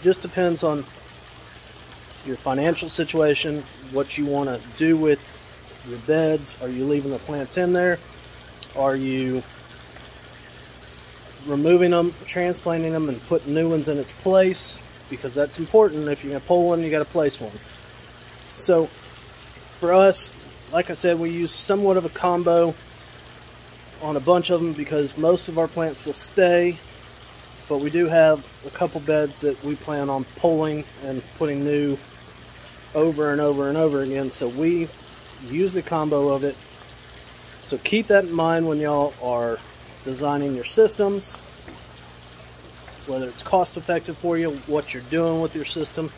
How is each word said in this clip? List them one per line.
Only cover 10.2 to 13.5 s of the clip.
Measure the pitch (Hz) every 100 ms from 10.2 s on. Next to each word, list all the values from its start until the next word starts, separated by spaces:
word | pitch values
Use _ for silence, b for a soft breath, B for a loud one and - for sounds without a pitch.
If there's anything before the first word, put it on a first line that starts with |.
| - - - - - - - - - - - - 139
removing | 143 156 175 180
them, | 175 170 170 -
transplanting | - 175 175 - 165 165
them, | 160 156
and | 120 -
putting | 165 143